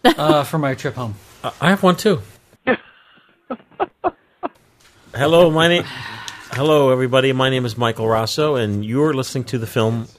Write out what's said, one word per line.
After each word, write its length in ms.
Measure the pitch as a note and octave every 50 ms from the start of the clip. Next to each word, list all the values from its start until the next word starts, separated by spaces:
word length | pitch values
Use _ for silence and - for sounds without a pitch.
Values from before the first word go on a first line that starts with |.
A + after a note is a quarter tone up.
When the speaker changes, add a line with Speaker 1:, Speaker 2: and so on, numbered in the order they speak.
| -
Speaker 1:
Uh, 400 | F4 D#4+ - D3 D#3 D#3 D3 C#3
for 140 | - - D#3+
my 160 | D3 C3+ C3
trip 200 | - - C#3+ A2
home. 200 | B2+ B2 A2 G2+ - - - - -
Speaker 2:
Uh, 80 | - B2+ - -
I 100 | - E3
have 120 | G3 G3
one 140 | - F3+ F3+
too. 240 | - - A3 F#3 A#2 - - - _ _ _ _ _ _
Speaker 3:
<laughs> 100 | B3+ G#3+ - - - _ _ _ _ _ _ _ _ _ _ _ _ C4 - - _ - - - - _ _ - F4 - _ _ _ _ _ - - _ _ _ _ _ _ _ - _ _ _ - -
Speaker 2:
Hello, 360 | A2+ C#3 D3+ E3 E3+ F3+ E3
my 160 | D#3 D#3+ E3 E3+
name, 160 | F3 F3 - - - - - - - - - - - - - -
hello, 380 | - B2 C#3 D#3 D#3 D3 C#3 C3
everybody. 420 | B2+ B2+ C3 B2 B2 C3 C3 C3+
My 160 | C3 C3 C3 C3
name 160 | C3 C3 B2
is 140 | A#2+ A2 A#2
Michael 280 | A#2+ A2+ A2 - A2+
Rosso, 500 | A2+ A2+ A2 A2+ A2 - - D3+ D3+ D3
and 280 | B2 A2+ G#2 G2+ G2+ G#2
you're 300 | G#2+ A#2 C3+ D3 D#3+ C#3+
listening 300 | C3 B2+ - - C3+ A#2+
to 120 | - - B2
the 80 | A2+
film 420 | G#2 - A#2+ A2 A2+ A#2 A2+ A#2 - -